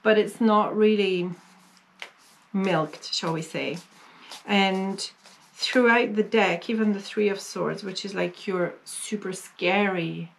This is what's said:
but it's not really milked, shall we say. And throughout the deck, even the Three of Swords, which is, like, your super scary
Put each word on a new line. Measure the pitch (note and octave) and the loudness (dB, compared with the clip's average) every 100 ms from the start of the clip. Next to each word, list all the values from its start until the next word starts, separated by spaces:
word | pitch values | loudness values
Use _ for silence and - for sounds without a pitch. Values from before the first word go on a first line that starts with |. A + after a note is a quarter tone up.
but | A3 G#3+ | 4 4
it's | G#3 - | 2 2
not | A3+ G#3+ G3+ G#3 | 4 4 2 4
really | G#3+ G#3+ F#3+ F#3 F3+ F3 - - _ _ _ _ - _ _ _ _ | 4 4 2 0 -2 -6 -18 -20 _ _ _ _ -20 _ _ _ _
milked, | G3 F#3+ E3 F#3 - - | -2 0 0 -2 -8 -8
shall | - F3 | -6 -4
we | D#3+ | -4
say. | D#3+ - C#3 E3+ - - - - - - - | -6 -6 -6 -8 -12 -20 -20 -20 -20 -18 0
And | G3+ G3 F#3+ F#3+ F#3+ - _ - - _ | 2 2 0 -4 -6 -10 _ -20 -20 _
throughout | - - B3+ A#3+ A#3 B3 | -8 0 4 6 4 2
the | G#3 | 0
deck, | G#3+ A3+ F#3+ E3+ - | 2 2 2 0 -2
even | A3 G#3+ | 0 2
the | G3+ | 0
Three | - - G#3 | -4 0 0
of | F#3+ | 0
Swords, | - F#3+ A3 - | -8 -6 -4 -4
which | G3+ F3+ | -8 -8
is, | G3+ | -8
like, | F#3 F3+ - - | -4 -4 -4 -6
your | F3+ F3 - | -2 -2 -6
super | - - - G#3 F#3+ | -14 -12 -8 -6 -6
scary | F3+ - - F3 G3 G3+ F#3 E3 E3 E3 | -10 -14 -4 0 2 0 0 -4 -6 -12